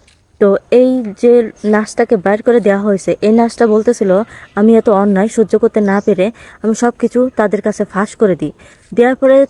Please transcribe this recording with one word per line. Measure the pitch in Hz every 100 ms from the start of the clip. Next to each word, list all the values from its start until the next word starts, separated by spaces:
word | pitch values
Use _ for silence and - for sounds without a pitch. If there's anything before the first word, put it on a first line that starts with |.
| _ _ _ -
তো | 202 196 -
এই | 240 254 254 220 196
যে | 240 240 220 - 208
নার্সটাকে | 214 214 - 233 214
বাইর | 190 208
করে | 233 240
দেওয়া | 202 196
হয়েছে, | 208 196 - 165
এই | 208
নার্সটা | 226 233 - 233
বলতেছিল, | 214 220 233 196 185 233 - - -
"আমি | 220 226
এত | 233
অন্যায় | 196 208 190 220
সহ্য | 233 202 214
করতে | 226 220
না | 202 202
পেরে | 208 185 196 - - -
আমি | 214 220
সব | 240 233
কিছু | 233 240 254 -
তাদের | 214 202
কাছে | 214 202 202
ফাঁস | 190 208 -
করে | 208 160
দিই।" | 151 - - _ -
দেওয়ার | 214 240 262
পরে | 269 269 277